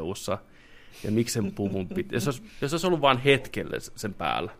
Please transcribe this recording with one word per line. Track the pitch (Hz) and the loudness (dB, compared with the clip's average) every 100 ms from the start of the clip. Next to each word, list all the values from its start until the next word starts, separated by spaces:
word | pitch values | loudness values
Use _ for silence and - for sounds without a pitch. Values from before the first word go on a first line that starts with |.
U:ssa. | 82 98 - 98 - - - - - - | -4 -6 -4 -6 -6 -20 -20 -20 -20 -10
Ja | 104 | 0
miksi | 110 117 | 2 2
sen | 120 98 | 0 -2
puvun | 101 101 98 92 | -2 -2 -2 -2
pit-, | - - | -4 -2
jos | - 147 | -2 -2
olisi, | 127 - - | -4 -10 -6
jos | 139 | -4
olisi | 165 185 | 0 0
ollut | 165 | 4
vain | 139 127 | 4 6
hetkelle | 139 135 - 107 76 - | 6 6 4 -6 -4 -6
s-, | - - | -6 -8
sen | 104 | -8
päällä, | - 82 58 87 | -2 0 0 -2